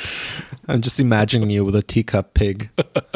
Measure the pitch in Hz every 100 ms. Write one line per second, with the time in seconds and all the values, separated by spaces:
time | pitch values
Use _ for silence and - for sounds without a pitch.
0 | - - - - - - - 131 120 -
1 | 127 107 104 120 107 101 98 101 - 117
2 | - 101 - - 104 98 107 - - -
3 | -